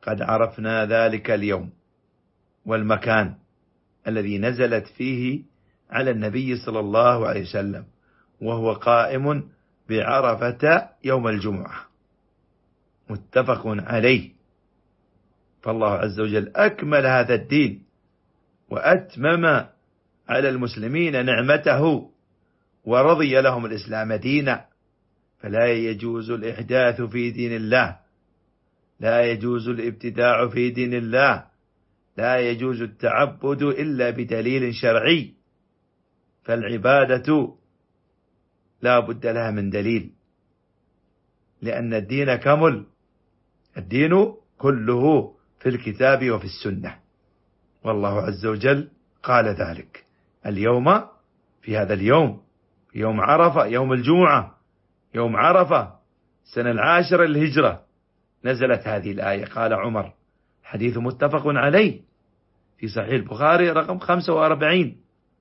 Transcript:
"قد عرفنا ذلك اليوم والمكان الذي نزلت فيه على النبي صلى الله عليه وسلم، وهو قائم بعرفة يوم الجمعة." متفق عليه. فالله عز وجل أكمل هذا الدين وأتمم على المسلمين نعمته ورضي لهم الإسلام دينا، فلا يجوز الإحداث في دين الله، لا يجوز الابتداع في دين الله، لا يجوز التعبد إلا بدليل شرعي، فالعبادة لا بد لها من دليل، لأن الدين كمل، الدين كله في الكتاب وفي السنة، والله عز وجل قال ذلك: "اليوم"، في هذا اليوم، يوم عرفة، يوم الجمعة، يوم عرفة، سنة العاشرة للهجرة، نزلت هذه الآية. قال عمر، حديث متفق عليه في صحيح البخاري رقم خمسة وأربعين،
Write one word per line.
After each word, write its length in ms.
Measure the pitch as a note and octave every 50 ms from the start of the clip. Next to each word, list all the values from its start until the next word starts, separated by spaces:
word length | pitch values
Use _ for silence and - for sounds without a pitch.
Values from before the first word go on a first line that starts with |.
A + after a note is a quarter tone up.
"قد 200 | - G#2+ A2 G2
عرفنا 640 | G#2 F#2+ A2 A2 A2+ A2+ - - A2 A2 A2+ A2+ A2
ذلك 460 | G#2 A2+ A2+ A2+ A2+ G#2+ G#2 - -
اليوم 380 | A2 G2+ G2 G#2 G2 F2+ F2+ F2+ - _ _ _ _ _ _ _ _ _ _ _ _ _ _ _ _ _ -
والمكان 720 | G#2+ A2+ A2 G#2+ G#2+ A2 G2+ - A#2+ A2 A2 G2+ F#2 - - _ _ _ _ _ _ _ _ _ _ _ _ - A2
الذي 300 | A2 A2 G2+ G2+ G2+ G2
نزلت 500 | G#2 B2 B2 B2 B2+ A#2 A#2 G#2+ G#2 -
فيه 560 | _ - B2+ C3 C3 B2 B2 B2+ C#3 D#3 - _ _ _ _ _ _ _ _ -
على 220 | - A#2 C3+ C3+
النبي 440 | A#2+ G#2+ G#2+ G#2 G2+ B2+ C3+ B2+ B2
صلى 240 | A#2+ - A#2+ A2 A2
الله 480 | G#2 G2+ G2+ A2+ A#2+ B2 B2 A#2 A2+ G#2
عليه 140 | A2 G#2
وسلم، 440 | F#2+ F2+ - G#2 G2 G2+ F#2+ - - - _ _ _ _ _ _ _ _ _ -
وهو 320 | - A2+ A#2 A2+ A2 A2+ G#2+
قائم 760 | - - A#2+ A#2+ A#2 A2+ - C3+ C3+ C#3 C#3+ D3+ C#3+ C#3+ - _ _ _ _ _ _ _ -
بعرفة 1000 | G#2+ A2 G#2 A2 A#2+ A2+ C3 A#2+ A2+ - A2+ A#2+ A#2+ - C#3+ D3+ E3 - - - _ _ -
يوم 240 | C3 C3 C3 A#2 A2+
الجمعة." 600 | G#2+ G2+ F#2+ G#2+ G2+ F#2+ F#2 - - - - - _ _ _ _ _ _ _ _ _ _ _ _ _ _ _ _ _ _ _ _ _ _ _ -
متفق 520 | G#2+ G2 - _ - B2+ B2+ C3 A#2+ G#2 -
عليه. 680 | A2 G#2+ G#2 F2+ - A#2+ A2+ A2 B2+ C3 G#2+ - - - _ _ _ _ _ _ _ _ _ _ _ _ _ _ _ _ _ _ _ _ _ _ _ _ _
فالله 300 | - A#2 A2+ A2+ A2 G#2
عز 280 | G2+ F2+ - A2 F#2+ G#2
وجل 320 | A2 G#2+ G#2 G#2+ G2 - -
أكمل 500 | - G3+ G#3+ G#3 - C#3+ D3 D3 C#3+ C3+
هذا 280 | C3 C3 B2+ A#2+ A#2+ B2
الدين 500 | G#2 - - C#3 D3+ C#3+ A2 G2 - - _ _ _ _ _ _ _ _ _ _ _ _ _ _ _ _ -
وأتمم 760 | - - - D3 F3+ F#3 - - - A#2 B2+ D3+ E3+ E3+ E3+ E3 D3 A#2+ - - _ _ _ _ _ _ _ _ _ _ _ -
على 200 | A#2+ C3 C#3 C#3
المسلمين 760 | C3 B2+ B2 A#2 - A#2 G#2+ A2+ C#3 E3 F3 E3 C#3+ B2+ B2
نعمته 840 | B2+ A#2+ A2 A#2+ C3+ D3 D3 - D#3 C3 B2 D3+ E3 D3 A#2+ - - _ _ _ _ _ _ _ _ _ _ _ _ _ _ -
ورضي 560 | G#2+ A#2 B2 C3+ D#3 E3 D3+ D#3+ C#3 C3 C3+
لهم 240 | C3 C3 B2+ A#2+ A#2
الإسلام 480 | A2 A2 G#2 F#2 G#2+ A2 A2 A2 A2 A2
دينا، 520 | G#2 - B2+ C#3 D3 C#3+ C3+ A#2+ - - _ _ _ _ _ _ _ _ _ _ _ _ _ _ _
فلا 320 | - G#2 G2+ A2 A#2 A#2+
يجوز 600 | A#2+ A2+ A2+ A2+ A2 G#2 A#2 A#2 A#2 A2+ A2 A2
الإحداث 680 | A#2+ A2 G#2 A#2 A2+ - G#2+ G2+ B2 B2+ B2+ A#2+ A#2 -
في 300 | A#2+ A2 G#2 B2 A#2+ A#2+
دين 240 | A2+ A#2 A#2+ A#2 A#2
الله، 440 | A2+ A2 G#2+ A#2+ B2+ A#2+ F2 F2 - _ _ _ _ _ _ _ _ _ _ _ _ _ _ _ _ _ _ _ -
لا 320 | - A2+ A#2 A#2+ A#2+ A#2+
يجوز 380 | A#2 G#2+ G#2+ A#2+ A#2+ A#2+ A2 A#2
الابتداع 800 | B2 A2 A2+ A#2+ G#2+ A2 - A#2+ G2 A2 A#2+ B2 A#2+ A2+ B2 A#2+
في 220 | G#2 B2 B2 B2
دين 240 | A#2+ A#2+ B2+ A#2+ B2
الله، 520 | A#2+ A#2 A2 A#2 B2+ C#3 C#3 A2+ - - _ _ _ _ _ _ _ _ _ _ _ _ _ _ -
لا 220 | A2+ A#2+ B2+ B2+
يجوز 420 | B2 A#2+ A#2 A2+ B2+ C3 B2+ A2+
التعبد 800 | A#2 G#2 G2+ - - A2+ G#2+ A#2 - - - - - C#3 C#3+ C#3
إلا 480 | D3 C#3+ C3+ C#3+ D3 D#3 C#3+ B2+ B2 A#2+
بدليل 640 | B2 B2 A#2+ A#2+ A#2 A2+ A2+ B2 C3 C3 B2+ A#2+ A#2
شرعي، 600 | - - A#2+ A2+ A2+ A2 D3 E3+ D#3+ A2+ - - _ _ _ _ _ _ _ _ _ _ _ _ _ _ _ _ _ _ _ _ _ _
فالعبادة 1080 | - A#2 A#2 A2+ G#2 A#2+ A2 F#2+ B2 C#3 C#3+ C3+ B2+ B2+ B2 B2+ D3+ D#3 D3+ B2 - - _ _ _ _ _ _ _ _ _ _ _ _ _ _ _ _ _ _ _ _ _ _ _ _ _
لا 180 | - B2 B2 A#2+
بد 260 | A#2 A#2 A#2 A2 -
لها 260 | A#2 A2+ A#2 A#2 A2
من 180 | G#2 G#2 G2 G2
دليل، 420 | G2 G#2 G2+ A2 A2+ G#2+ E2+ - _ _ _ _ _ _ _ _ _ _ _ _ _ _ _ _ _ _ _ _ _ _ _ _ _ _ _ _ _ -
لأن 320 | - A#2 A2+ - A#2+ A#2 A2+
الدين 420 | A2 G2 G2+ C3+ C#3 C#3+ C#3 B2
كمل، 500 | A#2 - C#3 D3 D#3 D#3+ D#3+ - - - - _ _ _ _ _ _ _ _ _ _ _ _ _ _ _ _ - -
الدين 560 | F2 F2+ G#2+ C3 D3 D#3+ F3 G3 G#3 G#3+ - - _ _ _ -
كله 760 | - C#3 C#3 A#2+ A2 A2+ B2 A#2+ B2+ D#3 D#3+ C3 G#2 - - _ _ _ _ _
في 100 | - C3
الكتاب 600 | B2 A#2 - A2 G2 F#2 B2+ C3 C#3 C3+ C3 B2
وفي 160 | A2+ G2+ F#2+
السنة، 500 | F#2 - - - G#2+ G2 F#2 - F2 - - _ _ _ _ _ _ _ _ _ _ _ _ _ _ _ _ -
والله 380 | A2+ A2 G2+ G2+ G2+ G2+ G#2
عز 240 | F#2 G2 G2+ F2 G#2
وجل 440 | G#2+ A2 G#2 G#2 C3 C#3+ C#3+ D3 - _ _ _ _ _ _ -
قال 220 | B2+ B2 A#2+ A2
ذلك: 600 | G#2+ G2 F2+ F#2 E2+ E2 E2+ - _ - - _ _ _ _ _ _ _ _ -
"اليوم"، 560 | - G#2 F#2+ G#2 A2+ A#2+ B2 B2+ D#3 G3 A3 - - - _ _ _ _ _ _ _ _ _
في 160 | - A2+ G#2+ G#2+
هذا 160 | G2+ F#2 G#2+
اليوم، 480 | F#2+ G2 G#2+ C3+ D#3+ D#3+ A#2+ G2+ - _ _ _ _ _ _ _ _ _ _ -
يوم 260 | A2 G#2+ A2 A2 G#2
عرفة، 440 | F#2+ - D3 D#3+ E3+ E3+ - D#3+ B2
يوم 280 | G#2+ A#2 B2 C3 C3 B2+
الجمعة، 640 | B2+ A#2+ C3+ E3 F3+ F3+ D#3 C#3+ B2+ G2 - - _ _ _ _ _ _ _ _ _ _ _ -
يوم 200 | A#2+ A#2 A#2 A2
عرفة، 580 | G#2+ B2 E3 F3+ F#3+ F3+ - - C3 G#2 F2+ - _ _ _ _ _ _ _ _ _ _
سنة 280 | _ - A#2+ A#2+ A#2+
العاشرة 540 | A#2 A2 G#2+ D3+ E3+ F3 F3 C3+ F3+ E3+ E3+
للهجرة، 580 | D#3+ D3 D3 D#3 D#3 B2+ D3 C#3 A2 E2+ - _ _ _ _ _ _ _ _ _ _ _ _ -
نزلت 420 | B2 C3 A#2 C3 B2+ A#2+ G#2 - A2+
هذه 240 | G#2+ G2+ F2+ G2+
الآية. 340 | G2 G2 G2+ G2+ G2 G2 G#2
قال 280 | - - A2+ A2+ A2+ A2
عمر، 400 | G2 G2 A#2+ A2+ G#2+ F#2+ - - _ _ _ _ _ _ _ _ _ _
حديث 340 | - - G#2 A2+ B2 A2+ A#2
متفق 500 | A#2 B2 C3 - D3 D3 D#3 D3 C3+ D3+
عليه 540 | C#3+ C3 B2+ C#3+ D3+ G3+ A3 F3 - - - _ _ _ _ _ _ _ _ _ _ _ _ _ _ _
في 100 | - A2
صحيح 260 | G2+ A2+ G2 G#2 C3
البخاري 560 | B2 G2 - G#2+ A2 C#3+ D#3 E3+ F3+ F3+ E3+
رقم 280 | D#3+ D#3+ D#3+ - F#3 F3+
خمسة 340 | - - F3 F3+ F3 - E3
وأربعين، 680 | D#3+ D#3 D#3 D#3 C#3 D3+ D3+ F3 F#3 E3+ B2+ - - _ _ _ _ _ _ _ _